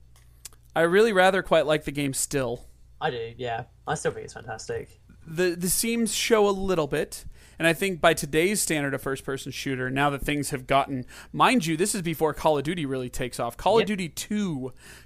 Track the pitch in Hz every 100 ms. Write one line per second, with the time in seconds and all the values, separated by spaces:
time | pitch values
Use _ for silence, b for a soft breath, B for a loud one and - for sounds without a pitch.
0 | - - - - - - - 160 170 190
1 | 226 185 185 190 - 165 143 156 156 147
2 | 139 131 - 139 123 120 - - - -
3 | 151 123 117 117 123 117 127 _ - 151
4 | 160 110 - 117 113 110 - 117 - -
5 | - - - 160 180 170 180 - 226 233
6 | 220 - - 220 202 190 190 175 143 151
7 | - - - b b b 165 160 196 165
8 | 170 160 151 156 180 214 - 156 139 135
9 | 139 135 - 135 135 - 139 131 131 135
10 | 147 139 147 147 135 139 127 139 131 131
11 | - B B 143 170 254 165 156 208 208
12 | 170 156 156 143 160 147 139 180 139 131
13 | 127 - 127 - 120 - 185 220 196 208
14 | 170 - - 208 196 139 127 - B B